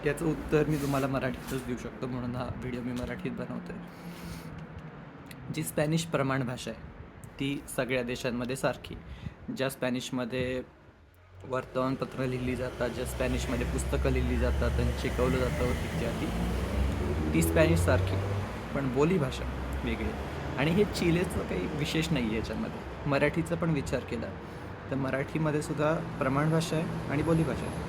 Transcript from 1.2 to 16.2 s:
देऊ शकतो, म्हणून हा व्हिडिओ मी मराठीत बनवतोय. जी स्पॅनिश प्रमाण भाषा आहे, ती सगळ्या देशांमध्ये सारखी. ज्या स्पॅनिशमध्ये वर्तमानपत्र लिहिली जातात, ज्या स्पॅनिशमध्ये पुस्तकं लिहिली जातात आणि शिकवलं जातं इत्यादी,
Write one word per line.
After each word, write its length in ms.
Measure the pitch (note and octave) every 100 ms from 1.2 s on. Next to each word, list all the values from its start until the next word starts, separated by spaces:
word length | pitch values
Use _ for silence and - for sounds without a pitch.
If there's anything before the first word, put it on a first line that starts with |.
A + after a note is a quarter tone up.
| B2+ B2 - C3 B2
देऊ 100 | A#2+
शकतो, 300 | A#2+ - B2+
म्हणून 300 | B2+ B2 B2
हा 100 | B2 -
व्हिडिओ 240 | B2+ B2
मी 120 | B2
मराठीत 380 | B2 B2 A#2+ C3+
बनवतोय. 460 | A#2+ B2 B2 - - - - - - E3+ E3 E3 D#3 - - - - - - - - -
जी 80 | C#3+
स्पॅनिश 420 | D#3+ - D3+ E3
प्रमाण 380 | - C#3+ C3+ C3+
भाषा 280 | B2 B2 -
आहे, 100 | A2 - - - - -
ती 340 | - C#3 C#3+ - -
सगळ्या 260 | B2 B2+
देशांमध्ये 540 | A#2+ B2 C3 A#2+ B2 C3+
सारखी. 380 | C#3 A#2+ - - - - - - - A2+
ज्या 140 | C3
स्पॅनिशमध्ये 920 | C3 B2+ B2 - B2+ A#2+ B2+ B2+ B2+ A#2+ - - - - - - - -
वर्तमानपत्र 800 | B2+ B2+ C3 C3 C3+ A#2+ B2+ C3
लिहिली 300 | B2+ B2 B2
जातात, 340 | B2+ - B2
ज्या 160 | A#2 B2+
स्पॅनिशमध्ये 600 | - B2+ B2 - A#2+ B2
पुस्तकं 440 | C3 - C#3 C#3
लिहिली 260 | B2+ B2 B2
जातात 260 | B2+ A#2
आणि 300 | A#2+ A#2 A#2+ -
शिकवलं 360 | C#3 - B2+ B2+
जातं 280 | B2 B2
इत्यादी, 640 | B2 A#2+ - - A#2 A2